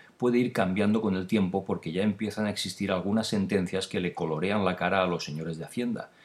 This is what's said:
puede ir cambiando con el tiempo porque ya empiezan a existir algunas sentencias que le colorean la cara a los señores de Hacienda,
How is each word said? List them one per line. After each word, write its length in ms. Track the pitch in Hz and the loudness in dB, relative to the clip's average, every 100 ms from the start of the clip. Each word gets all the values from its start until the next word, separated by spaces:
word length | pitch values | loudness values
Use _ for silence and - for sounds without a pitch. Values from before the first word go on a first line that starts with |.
| - - | -20 0
puede 220 | 123 120 | 2 4
ir 160 | 120 | 4
cambiando 480 | 117 92 92 104 110 | 2 2 2 4 4
con 160 | 107 95 | 2 0
el 100 | 92 | 2
tiempo 380 | 110 92 95 92 | 2 2 0 -2
porque 260 | 92 - | -4 -2
ya 100 | 85 | 0
empiezan 440 | 107 101 107 107 107 | 0 0 -4 -2 -2
a 40 | |
existir 440 | 101 95 - 98 | -2 -6 -4 -2
algunas 340 | 92 92 110 110 | 0 0 0 0
sentencias 600 | 104 92 101 87 95 - | 0 2 0 0 -2 -4
que 120 | 101 | -2
le 140 | 90 | -2
colorean 500 | - 82 78 92 104 | -2 -2 -2 0 2
la 140 | 92 90 | 0 0
cara 260 | 87 95 | 0 2
a 40 | 92 | 2
los 180 | 82 - | 0 -4
señores 320 | 76 80 80 | -6 -6 -8
de 80 | 82 | -8
Hacienda, 460 | - 120 110 - - | -4 -4 -4 -8 -18